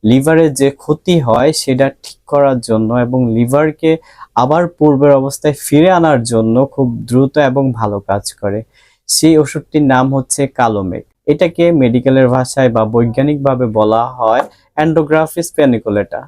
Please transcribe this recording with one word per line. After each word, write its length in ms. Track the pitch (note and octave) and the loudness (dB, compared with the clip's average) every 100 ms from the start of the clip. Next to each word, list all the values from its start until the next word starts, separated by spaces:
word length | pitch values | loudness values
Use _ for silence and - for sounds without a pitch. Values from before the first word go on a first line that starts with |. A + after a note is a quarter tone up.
লিভারে 420 | A2 B2+ C#3+ D#3+ E3 C3+ | 2 0 2 2 2 2
যে 80 | C#3 - | -2 -2
ক্ষতি 340 | - D3+ - F3 B2 | -6 -6 0 0 2
হয়, 240 | A#2 C#3+ D#3 | 2 2 -2
সেটা 240 | - B2+ C3+ - | -4 0 0 -2
ঠিক 140 | - - - | -20 -20 -4
করার 260 | C#3+ C#3 B2+ A#2 | 0 2 0 -2
জন্য 220 | A2 A2 A#2+ A#2+ | -2 0 -2 -2
এবং 140 | B2+ B2 A2+ | -2 0 0
লিভারকে 540 | A#2+ C#3 D#3 D3+ D#3+ D#3+ _ - - - | 0 0 0 -2 -2 -2 _ -20 -8 -2
আবার 200 | B2+ D#3 F3 - | 0 0 -2 0
পূর্বের 340 | D3+ C#3 C#3+ C#3 | 2 4 4 2
অবস্থায় 360 | C3+ - D3+ C#3 - | 0 -4 -4 -4 0
ফিরে 240 | C#3+ F3 F3+ | 2 4 4
আনার 220 | E3 C#3 A#2 | 2 0 0
জন্য 240 | A#2 A2+ A#2 C3+ | -2 0 0 0
খুব 140 | - C3 A#2 A2 | -2 -4 -4 -2
দ্রুত 260 | B2 C3+ D3+ C#3 | 0 0 0 0
এবং 140 | C3 C3+ A2+ | 0 -2 -2
ভালো 180 | G#2+ G2+ - | -4 -6 -4
কাজ 160 | G2 - - | -6 -6 -8
করে। 200 | G2+ G2+ A2+ _ _ _ _ | -6 -6 -10 _ _ _ _
সেই 260 | - D#3 D#3 | 0 2 4
ওষুধটির 420 | C#3+ D#3 - D#3 D3 | 2 -4 -4 0 2
নাম 140 | B2+ C3 C3+ | 2 2 -2
হচ্ছে 260 | B2+ - C#3 - | -4 -4 -6 -2
কালো 240 | A#2+ G#2 F#2+ | -2 -2 -4
মেঘ। 140 | F2 - _ - | -8 -12 _ -4
এটাকে 320 | D3+ F3+ E3+ E3+ E3 | 0 0 2 2 2
মেডিকেলের 480 | B2+ B2 C3 C3+ B2+ B2+ | 2 2 2 2 2 2
ভাষায় 340 | B2+ - C3 A2+ | -2 0 0 0
বা 60 | A2 | 0
বৈজ্ঞানিকভাবে 720 | A#2 A#2+ A2 C#3 D3 C#3 B2+ B2+ G#2+ | 0 0 0 -2 0 -2 -2 -2 0
বলা 240 | G#2+ A2 A#2+ B2+ | 0 0 -2 -4
হয় 260 | A2+ A#2+ - _ _ - | -2 0 -2 _ _ -4
Andrographis 680 | D#3+ D#3+ D3+ D#3 D#3 - E3+ - | 0 0 0 0 0 -4 -8 0
paniculata। 640 | C#3+ A#2 - G#2 G2+ - | 0 2 -2 -4 -4 -8